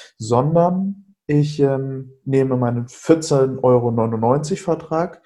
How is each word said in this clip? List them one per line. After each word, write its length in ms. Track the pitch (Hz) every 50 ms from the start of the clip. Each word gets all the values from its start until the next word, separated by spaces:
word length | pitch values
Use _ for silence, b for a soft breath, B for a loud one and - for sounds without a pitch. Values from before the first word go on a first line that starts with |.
| B B B -
sondern 1000 | 113 110 117 123 135 151 165 170 170 180 180 185 196 196 196 - - _ _ _ _
ich, 340 | - 147 147 143 147 - -
ähm, 540 | 139 139 135 135 135 135 135 135 131 131 - _ _
nehme 320 | 139 135 135 131 131 127 127
meinen 300 | 123 120 120 120 120 123
vierzehn 680 | - - - - 160 160 156 - 147 135 131 131 131 131
Euro 300 | - 127 123 120 120 120
neunundneunzig 720 | 117 117 110 113 113 110 113 117 131 147 151 - 190 185
Vertrag 600 | - 170 160 160 - - 160 160 170 180 - - B